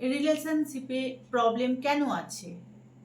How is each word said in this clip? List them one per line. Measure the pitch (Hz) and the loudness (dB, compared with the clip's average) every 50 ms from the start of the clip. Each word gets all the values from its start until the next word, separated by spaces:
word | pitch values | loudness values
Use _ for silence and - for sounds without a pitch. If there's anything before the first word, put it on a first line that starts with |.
রিলেশনশিপে | - 254 269 285 285 302 311 302 - 320 320 311 302 - - 269 269 262 254 262 262 254 262 - - - | -2 0 0 2 2 2 2 2 2 0 0 0 0 0 -4 -8 -6 -4 -2 -2 -2 -2 -6 -8 -12 -2
প্রবলেম | - 254 254 233 226 240 247 254 254 | 0 4 4 4 4 2 2 0 0
কেন | 254 - 285 285 294 285 254 | 0 2 2 2 2 2 2
আছে, | 196 170 165 - - - - 170 175 - - - - - - - - - - | 0 -2 -4 -6 -12 -12 -12 -12 -14 -14 -16 -20 -20 -20 -20 -20 -20 -20 -10